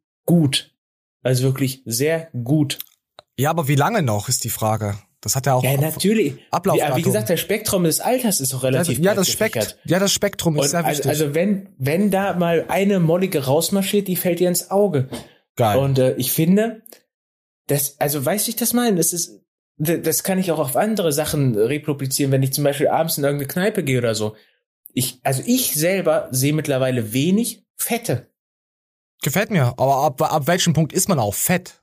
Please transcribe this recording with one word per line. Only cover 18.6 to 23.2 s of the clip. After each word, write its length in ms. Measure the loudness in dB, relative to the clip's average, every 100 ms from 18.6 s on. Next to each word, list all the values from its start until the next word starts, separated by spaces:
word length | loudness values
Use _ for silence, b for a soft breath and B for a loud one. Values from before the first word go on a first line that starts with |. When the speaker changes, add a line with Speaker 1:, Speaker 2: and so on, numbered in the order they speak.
| -2
Speaker 1:
meine? 240 | 0 2 2
Das 160 | 0
ist, 280 | -2 -8 -12 _ _ _ -6
d-, 240 | -2 0
das 240 | 0 -2
kann 160 | 0 0
ich 100 | 0
auch 80 | 0
auf 160 | 0
andere 380 | 0 0 0 0
Sachen 420 | -2 -2 0 2 2
reproduzieren, 760 | 0 0 -4 -4 -4 -2 2
wenn 100 | 2
ich 100 | 0
zum 120 | 0
Beispiel 240 | 0 2 2
abends 280 | 2 0
in 60 | -2